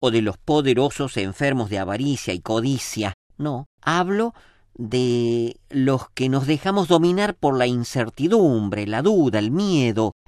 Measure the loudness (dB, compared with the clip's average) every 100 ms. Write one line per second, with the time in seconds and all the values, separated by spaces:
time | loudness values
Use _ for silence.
0 | 0 2 0 -4 0 0 2 2 0 -2
1 | -6 -4 -6 -2 -2 -2 -4 -4 -4 -4
2 | -2 -4 -4 -8 -2 -2 0 -4 -6 -6
3 | -6 -8 _ -8 -6 -6 -12 _ -4 -2
4 | 0 0 -2 -6 _ _ _ -14 -4 -2
5 | 0 0 0 0 -2 -6 _ -2 0 0
6 | -4 -4 0 0 0 -2 0 0 4 4
7 | 4 2 -2 0 0 2 0 0 -2 -4
8 | -4 -2 2 4 4 4 0 -4 -4 0
9 | 2 4 4 2 0 0 2 2 2 2
10 | -2 -4